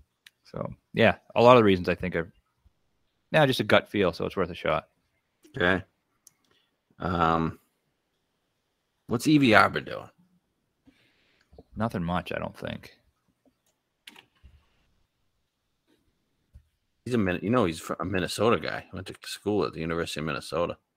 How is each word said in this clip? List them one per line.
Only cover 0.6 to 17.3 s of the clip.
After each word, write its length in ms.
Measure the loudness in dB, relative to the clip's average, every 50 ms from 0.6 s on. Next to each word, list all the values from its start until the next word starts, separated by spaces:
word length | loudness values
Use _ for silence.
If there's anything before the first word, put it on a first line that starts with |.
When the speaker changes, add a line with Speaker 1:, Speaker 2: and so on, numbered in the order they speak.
| -10 -10 -12 -16 _ _ -2
Speaker 1:
yeah, 220 | 2 2 2 2 0 _ -6 0
a 60 | 4
lot 160 | 8 8 8 8
of 40 |
the 40 | 8
reasons 240 | 6 4 2 2 -2
I 60 | -4
think 200 | -2 -4 -6 -4
are, 160 | -6 -6 -8 -10 _ _ _ _ _ _ _ _ _ _ _ _ _ _ _ _ _ _ _
now 140 | 0 2 2
just 140 | 2 2 0
a 40 | 2
gut 260 | 4 4 4 2 2
feel, 240 | 0 0 0 0 0
so 120 | -2 -6
it's 100 | -6 -4 -4
worth 120 | -4 -4
a 40 | -6
shot. 340 | -6 -4 -2 -2 -2 -4 _ _ _ _ _ _ _ _ _ _ _ _ _ -6
Speaker 2:
Okay. 280 | -2 0 0 0 0 -4 -8 _ _ _ _ _ _ _ _ _ _ _ _ _ _ _ _ _ _ _ _ _ -10
Um, 600 | -6 -4 -2 0 2 2 2 2 0 -2 -4 -8 _ _ _ _ _ _ _ _ _ _ _ _ _ _ _ _ _ _ _ _ _ _ _ _ _ _ _ _ _ -6
what's 200 | -6 -2 2 2
E 100 | 4 4
V 160 | 6 6 8
R 160 | 6 6 6
been 160 | 2 -4 -8
doing? 240 | -8 -10 -12 -12 -14 _ _ _ _ _ _ _ _ _ _ _ _ _ _ _ _ _ _ _ _ _ _ _ _ _ _ _ _ -20 -20 -20 _ -8
Speaker 1:
Nothing 280 | -6 -6 -4 -4 -4 -4
much, 280 | -2 -2 -4 -4 -4
I 80 | -6 -8
don't 180 | -8 -8 -10 -10
think. 380 | -10 -10 -10 -10 -14 -18 -20 _ _ _ _ _ _ _ _ _ _ _ _ _ _ _ _ _ _ _ _ _ _ -20 -20 -20 -20 _ _ _ -20 -20 -20 _ _ _ _ _ _ _ _ _ _ _ _ _ _ _ _ _ _ _ _ _ _ _ _ _ _ _ _ _ _ _ _ _ _ _ _ _ _ _ -20 -20 _ _ _ _ _ _ _ _ _
Speaker 2:
He's 100 | -4 -2
a 20 | 0
Min-, 220 | 0 0